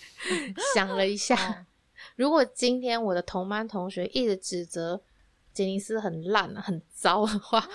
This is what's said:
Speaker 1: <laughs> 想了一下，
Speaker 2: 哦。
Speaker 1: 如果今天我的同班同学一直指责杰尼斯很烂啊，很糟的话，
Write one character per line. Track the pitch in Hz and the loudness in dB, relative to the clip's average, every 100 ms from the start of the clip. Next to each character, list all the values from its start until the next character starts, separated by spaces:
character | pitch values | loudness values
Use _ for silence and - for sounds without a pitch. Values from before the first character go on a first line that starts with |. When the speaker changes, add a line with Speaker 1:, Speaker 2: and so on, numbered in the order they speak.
| - | -20
Speaker 1:
<laughs> | - - 349 269 196 539 233 | -12 -4 -4 -4 -4 0 2
想 | 190 | 2
了 | 190 196 | 2 0
一 | 202 | 0
下， | - 247 | 0 0
Speaker 2:
哦。 | - - - _ _ - - - | 0 -4 -10 _ _ -20 -18 -2
Speaker 1:
如 | 277 | 4
果 | 311 254 | 4 4
今 | - 247 254 | 2 2 2
天 | 247 233 | 0 0
我 | 214 175 | 2 0
的 | |
同 | - 185 190 | 0 -4 -2
班 | 208 226 | -4 -4
同 | 196 185 | -4 -4
学 | 185 180 | -4 -2
一 | 262 233 | 0 0
直 | 190 | 0
指 | - 180 | -4 -6
责 | 170 170 165 190 _ _ _ _ _ | -6 -6 -4 -4 _ _ _ _ _
杰 | - 190 | -2 0
尼 | 196 | 0
斯 | 202 220 | -2 -2
很 | 196 165 170 | -2 -4 0
烂 | 214 - 208 | 2 0 -6
啊， | |
很 | 208 165 - | -4 -6 -6
糟 | - 180 190 214 | 0 2 4 2
的 | 208 | 0
话， | - 226 359 | 2 0 0